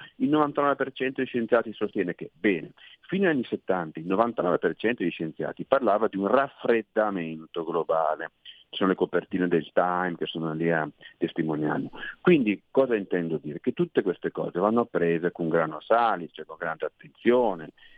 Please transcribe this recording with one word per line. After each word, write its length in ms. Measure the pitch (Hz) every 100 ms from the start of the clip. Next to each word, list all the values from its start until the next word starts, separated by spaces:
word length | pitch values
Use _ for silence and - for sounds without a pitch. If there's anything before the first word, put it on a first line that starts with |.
| - -
il 120 | 131
novantanove 480 | 151 143 143 143 139
per 160 | 135
cento 220 | - 131 135
degli 100 | 131
scienziati 460 | 123 113 117 110
sostiene 420 | - 104 107 87
che, 160 | - 87
bene, 400 | - 107 87 - - - - -
fino 160 | 190
agli 100 | 190
anni 100 | 143
settanta 540 | 110 101 - 92 80 80
il 80 | 85
novantanove 520 | 95 117 - 90 82
per 180 | 87 80
cento 260 | 110 123
degli 80 | 87
scienziati 540 | - 80 - 76 -
parlava 420 | - 135 117 104 110
di 100 | 98
un 120 | 98
raffreddamento 1400 | 127 139 - - 117 - 110 107 95 82 80 80 87
globale. 680 | 82 82 78 80 78 76 80 - - - _
Ci 100 | -
sono 120 | 95
le 60 | 92
copertine 500 | 92 87 - 92 90
del 240 | 85 78
Time 440 | - 87 90 90 82
che 100 | 78
sono 260 | 85 80
lì 180 | 78 82
a 180 | 80 76 - - -
testimoniarlo. 720 | 82 - 80 76 76 76 - - - -
Quindi 420 | - 165 110 98 -
cosa 260 | - 131 110
intendo 420 | 95 92 82 -
dire? 220 | 76 71
Che 120 | -
tutte 300 | - 175 -
queste 300 | 95 - 87
cose 260 | - 80 87
vanno 260 | 101 117
prese 460 | 113 85 85 85 85
con 180 | - 82
grano 320 | 82 78 78
sali, 480 | - 113 117 90 80
cioè 120 | -
con 120 | 78 80
grande 300 | 85 80 78
attenzione. 840 | - 156 - 113 123 117 85 78 - -